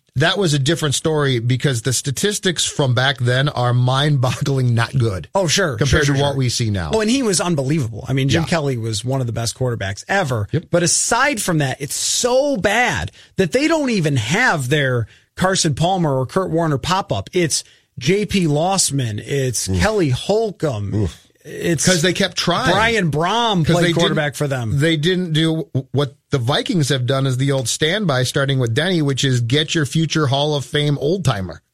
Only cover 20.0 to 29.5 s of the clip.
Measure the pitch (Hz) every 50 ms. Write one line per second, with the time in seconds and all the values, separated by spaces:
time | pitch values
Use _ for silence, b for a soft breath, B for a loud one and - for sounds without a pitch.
20 | 175 139 127 123 - - 196 220 226 214 180 - - 151 120 104 101 98 98 104
21 | 104 82 - - _ _ _ _ - - - - - 170 170 143 - 185 185 170
22 | 151 185 170 - 196 185 151 - - 180 170 196 240 - 180 196 220 233 226 214
23 | 185 160 131 147 165 180 208 233 240 226 208 180 156 165 170 175 170 175 165 170
24 | 170 202 156 160 151 147 139 - 151 139 135 127 120 110 101 139 147 165 165 156
25 | 147 175 185 180 185 170 156 151 160 160 160 160 156 - - 131 135 - - 127
26 | 147 123 - _ _ - - 139 117 117 147 226 247 - 240 175 143 123 147 131
27 | 123 117 135 135 135 135 127 123 139 139 139 135 131 - - - 156 156 175 214
28 | 214 170 135 127 127 123 - 151 139 135 139 131 127 117 113 135 151 190 190 165
29 | 151 143 135 127 - 139 127 123 120 113